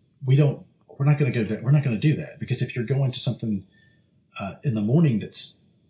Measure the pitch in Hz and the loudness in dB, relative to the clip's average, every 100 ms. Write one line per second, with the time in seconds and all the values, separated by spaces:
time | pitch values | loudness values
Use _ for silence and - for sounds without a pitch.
0 | _ _ 131 135 139 - - _ _ - | _ _ 2 4 4 0 -14 _ _ -2
1 | 139 143 135 120 101 107 135 147 139 104 | 2 2 0 -2 -4 -4 2 2 2 0
2 | 151 98 - - - 127 120 - 110 135 | 0 -2 -6 -12 -4 -2 -2 -4 -2 0
3 | 135 - - 107 113 101 - _ _ _ | 0 2 0 0 -4 -6 -8 _ _ _
4 | _ _ _ - 98 - 143 110 104 151 | _ _ _ -10 -10 -6 -4 -2 2 2
5 | 156 107 87 - - - _ _ | 2 0 -2 0 0 -4 _ _